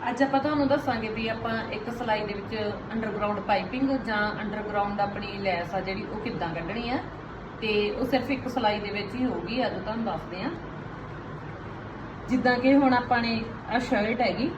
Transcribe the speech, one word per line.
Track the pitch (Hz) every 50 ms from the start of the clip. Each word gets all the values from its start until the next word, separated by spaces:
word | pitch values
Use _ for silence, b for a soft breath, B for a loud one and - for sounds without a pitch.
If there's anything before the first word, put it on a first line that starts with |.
| - 240
ਅੱਜ | 247 - 277
ਆਪਾਂ | 269 277 269
ਤੁਹਾਨੂੰ | 269 302 302 294 285 262
ਦੱਸਾਂਗੇ | 277 294 - 285 240 226 226 220 220
ਵੀ | 226 226 226
ਆਪਾਂ | 226 226 226 226 226 226 220 - 214
ਇੱਕ | 214 - 240 226 233
ਸਿਲਾਈ | 254 226 214 208 208
ਦੇ | 196 208
ਵਿੱਚ | 202 196 - 226 214 214 208 202 185 - - 214
ਅੰਡਰਗਰਾਉਂਡ | 226 220 214 196 202 208 208 208 202 196
ਪਾਈਪਿੰਗ | - 208 190 185 - - 254 277 269 277 269 -
ਜਾਂ | 233 214 208 208 214 208 -
ਅੰਡਰਗਰਾਉਂਡ | 214 208 208 208 202 208 202 208 202 202 202 202
ਆਪਣੀ | 202 202 202 202 196 196 202 196 196
ਲੈਸ | 196 180 170 175 170 -
ਆ | 190
ਜਿਹੜੀ, | 185 190 190 190 -
ਉਹ | - - 214
ਕਿੱਦਾਂ | 226 240 196 180 180 165 165
ਕੱਢਣੀ | 165 170 175 202 233 240 233
ਆ। | 254 311 - - - - - - - - - - - -
ਤੇ | - 220 214 208 208 208
ਉਹ | - - 254
ਸਿਰਫ | 247 - 262 233 -
ਇੱਕ | 277 247 - 254
ਸਿਲਾਈ | - 254 226 208 208 208
ਦੇ | 202 202
ਵਿੱਚ | 202 208 202 - -
ਹੀ | 247 254
ਹੋਊਗੀ। | 240 196 170 175 185 226 254 240
ਅੱਜ | 202 170 151
ਤੁਹਾਨੂੰ | - 208 220 233 226
ਦੱਸਦੇ | 208 170 156 - - 175 180 208
ਆ, | 277 349 - - - - - - - - - - - - - - - - - - - - - - - - - - - - - - - - - - -
ਜਿੱਦਾਂ | 247 254 233 247 247 240
ਕਿ | 247 262 277
ਹੁਣ | 277 285 262 254
ਆਪਾਂ | 247 240 - 254 240 233
ਨੇ | 233 226 226 214 - - - - - 220
ਆਹ | 247 247 -
ਸ਼ਰਟ | 269 208 208 220 226 -
ਹੈਗੀ | 247 202 180 180 247 339 359